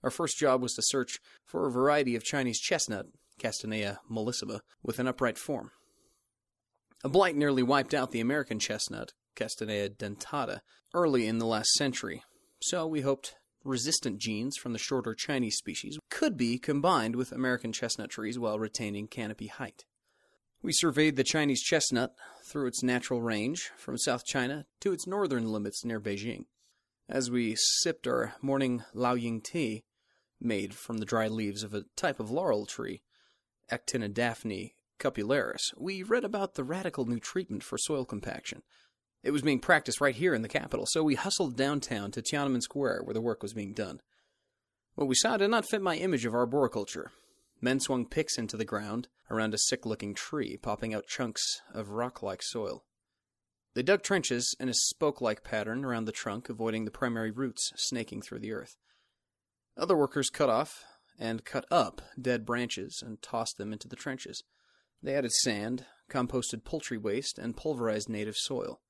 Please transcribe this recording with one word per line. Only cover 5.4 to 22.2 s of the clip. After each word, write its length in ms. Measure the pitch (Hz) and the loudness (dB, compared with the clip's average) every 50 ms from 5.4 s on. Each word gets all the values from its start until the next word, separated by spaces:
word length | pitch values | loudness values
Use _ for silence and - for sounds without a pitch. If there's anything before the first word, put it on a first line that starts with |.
| - - 151 117 - - - _ _ _ _ _ _ _ _ _ _ _ _ _ _ _ _ _ _ _ _ _ _ _ _ - - | -4 -4 -4 -4 -4 -8 -14 _ _ _ _ _ _ _ _ _ _ _ _ _ _ _ _ _ _ _ _ _ _ _ _ -8 -6
A 60 | 131 | 4
blight 280 | 139 180 196 185 160 | 6 8 6 8 6
nearly 260 | 147 147 147 139 131 127 | 4 4 6 6 6 6
wiped 320 | 120 139 143 131 - - | 6 6 4 4 4 2
out 160 | 147 127 127 | 2 2 2
the 100 | - 117 | 0 0
American 380 | 113 120 139 151 139 - 117 107 | 2 2 2 2 0 0 -2 -2
chestnut, 560 | - - 107 104 - - - 110 113 - - _ _ _ _ | -2 -2 -2 -2 -4 -6 -6 -8 -10 -10 -12 _ _ _ _
Castanea 540 | - 127 110 - - 113 107 107 104 101 101 | -4 -4 -4 -2 -6 -4 -2 0 0 0 -2
dentata, 720 | 104 _ 110 101 101 - - - - 147 131 113 - - _ _ - _ _ _ _ | -4 _ -6 -6 -6 -8 -8 -6 -4 -4 -2 -2 -4 -8 _ _ -20 _ _ _ _
early 340 | 170 175 160 139 127 117 | 4 4 6 6 6 4
in 120 | 107 113 113 | 4 2 2
the 80 | 113 | 2
last 240 | 113 113 107 107 - | 2 2 2 4 4
century, 520 | - - 147 139 127 - - 104 - - - _ _ _ _ _ _ _ | 4 4 4 2 0 -2 -4 -6 -6 -8 -12 _ _ _ _ _ _ _
so 260 | - - - 180 160 | -4 -2 0 0 0
we 140 | 160 160 151 | 0 0 0
hoped 360 | 131 139 139 135 - - - - _ _ _ _ _ | 2 2 0 0 -2 -14 -14 -14 _ _ _ _ _
resistant 560 | 139 135 123 117 147 160 - - 131 98 104 | -2 -2 0 0 2 0 0 0 -2 -4 -4
genes 400 | - 113 110 104 117 131 143 - | -4 -4 -2 -2 -2 -4 -6 -6
from 160 | - 127 117 | -6 -6 -6
the 40 | 107 | -4
shorter 360 | - - 143 131 123 117 113 | -4 -2 -2 -2 -2 -2 -4
Chinese 420 | - - - 147 135 123 110 104 | -6 -4 -2 0 0 0 0 0
species 420 | - - - - - - - 147 151 - _ | -2 -4 -4 -8 -6 -8 -8 -10 -12 -10 _
could 260 | - - - 311 214 | -2 0 0 0 2
be 220 | 135 123 117 120 123 | 2 2 2 2 0
combined 580 | - - 147 143 143 180 185 147 113 110 117 | 0 0 0 2 4 4 4 4 4 2 0
with 160 | 120 127 - - | 0 -2 -4 -2
American 400 | - 131 127 127 120 - 117 110 | -2 0 2 0 0 -2 -4 -6
chestnut 380 | - - 117 - - 107 - | -4 -4 -4 -4 -4 -6 -10
trees 280 | - - 110 107 117 123 | -8 -6 -4 -4 -4 -2
while 200 | 120 110 107 107 | 0 0 0 0
retaining 500 | 110 107 - - 120 104 101 101 104 107 | -2 -4 -4 -4 -4 -2 -4 -4 -6 -8
canopy 380 | - - 117 107 110 - 110 | -6 -6 -6 -6 -6 -8 -10
height. 400 | 110 - - 135 - - - - _ _ _ _ _ _ _ _ _ _ _ _ _ _ _ | -12 -8 -10 -10 -10 -10 -16 -20 _ _ _ _ _ _ _ _ _ _ _ _ _ _ _
We 140 | - - 151 | -4 0 2
surveyed 420 | - - 165 135 147 156 156 147 | 4 4 4 6 6 6 6 6
the 80 | 131 131 | 4 2
Chinese 380 | - - 160 151 143 135 123 - | 2 4 2 4 4 2 2 2
chestnut 520 | - - 160 147 - 123 123 127 127 - _ | 4 4 4 4 4 2 2 2 0 -4 _